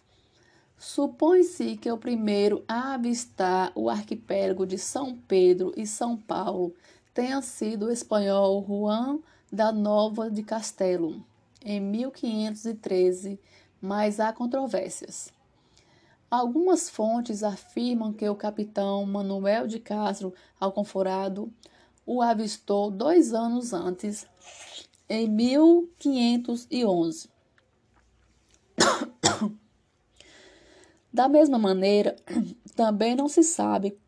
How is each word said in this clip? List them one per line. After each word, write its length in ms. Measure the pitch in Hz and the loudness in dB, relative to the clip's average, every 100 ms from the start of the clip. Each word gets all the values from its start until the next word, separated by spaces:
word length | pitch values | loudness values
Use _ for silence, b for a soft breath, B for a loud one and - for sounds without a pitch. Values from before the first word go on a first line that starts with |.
| b b b b b b b b | b b b b b b b b
Supõe-se 1000 | - - 277 - 311 370 349 - 233 220 | -10 -4 -4 0 4 6 4 0 -6 -6
que 160 | 240 | -6
o 40 | 233 | -6
primeiro 680 | 247 240 214 202 202 208 - | -4 -2 0 2 2 0 -2
a 280 | 226 262 | -6 -4
avistar 760 | 269 240 240 - - 185 185 185 - | -4 -2 -4 -6 -4 0 0 -2 -2
o 120 | 220 | -2
arquipélago 800 | 214 208 214 - 196 190 190 190 | -2 -4 -10 -4 -2 0 -2 -4
de 100 | 190 | -6
São 400 | - 262 269 240 - | -6 -6 -6 -10 0
Pedro 440 | 190 180 180 185 - | 4 6 6 2 -4
e 100 | 214 | -8
São 300 | - 240 233 | -4 -4 -4
Paulo 580 | - 180 196 185 175 175 b b b | -4 -6 -4 -2 -4 -6 b b b
tenha 260 | - 247 269 | -6 -4 -4
sido 460 | 254 - 214 220 220 | -6 -6 -4 -2 -4
o 60 | |
espanhol 720 | 233 - 214 196 196 196 196 196 | -4 -2 0 2 2 2 2 -2
Juan 540 | 202 208 214 247 294 - b b | -4 -2 -2 -2 -4 -8 b b
da 180 | 196 220 | 0 0
Nova 580 | 220 208 208 214 214 226 | 2 0 2 2 -2 -6
de 140 | 208 | -6
Castelo, 840 | 214 226 214 - 190 180 165 208 180 _ _ _ | -6 -8 -8 -2 0 0 -2 -6 -14 _ _ _
em 140 | 226 208 | -8 -6
mil 300 | 196 208 262 | -4 -4 -6
quinhentos 540 | 262 247 214 214 214 | -6 -6 -4 -4 -6
e 100 | 226 | -8
treze, 640 | 226 - 185 180 185 196 196 b b b _ | -8 -2 2 2 2 -6 -12 b b b _
mas 380 | 190 202 214 208 | -6 -2 0 0
há 140 | 220 | -2
controvérsias. 1000 | 220 240 269 269 196 - - - - - _ _ _ b b b b b b _ | -2 -4 -2 -2 -4 -6 -10 -14 -16 -18 _ _ _ b b b b b b _
Algumas 600 | 240 240 247 359 349 - | -2 0 0 2 2 0
fontes 540 | - 220 233 233 208 | -4 -2 -2 -4 -4
afirmam 680 | 208 190 - - 240 240 220 | -4 -6 -10 -6 -2 -2 -2
que 160 | 208 208 | -4 -4
o 60 | |
capitão 720 | 208 214 208 208 208 196 196 202 | -4 -4 -6 -6 -4 -2 -2 -2
Manuel 640 | 196 196 196 190 214 240 | -4 -4 -2 0 0 -2
de 100 | 220 | -8
Castro 560 | - 214 208 196 190 180 B B | -6 -4 -4 -4 -8 -12 B B
Alconforado 920 | 196 196 208 190 190 190 196 190 226 - b b b b - | -4 -2 -4 -2 -2 -2 -4 -6 -10 -14 b b b b -6
o 140 | 247 | 0
avistou 720 | 233 220 220 - - 202 208 | 2 2 -2 -6 -2 0 0
dois 420 | 190 262 349 240 | -2 4 6 6
anos 400 | 226 233 240 240 | 2 -2 -2 -4
antes, 540 | 180 175 180 208 208 - _ B B B B B _ - | -6 -4 -6 -6 -8 -12 _ B B B B B _ -6
em 200 | 220 226 | -2 0
mil 600 | 214 240 277 320 339 339 - | 2 4 6 8 8 4 -2
quinhentos 680 | 285 262 233 240 240 240 - | 0 2 4 2 0 -6 -4
e 140 | 247 | -2
onze. 440 | 233 180 165 160 - _ _ _ _ _ _ _ _ _ _ _ _ _ _ - | 2 2 0 -2 -12 _ _ _ _ _ _ _ _ _ _ _ _ _ _ 0
<coughs> 800 | 523 539 247 - - - 214 - _ _ _ _ _ _ b b b b b b b b _ | 2 2 -4 -4 -4 -2 -4 -6 _ _ _ _ _ _ b b b b b b b b _
Da 180 | 233 262 | 2 6
mesma 320 | 294 302 254 | 8 6 6
maneira, 560 | 208 190 196 208 208 - - | 2 2 4 4 2 -2 -4
<coughs> 480 | - 180 - - | -4 -4 -6 -8
também 400 | - 226 208 220 | 0 2 2 0
não 140 | 247 285 | 0 2
se 160 | 311 | 4
sabe 520 | 320 - 208 202 196 202 | 4 4 0 0 -2 -6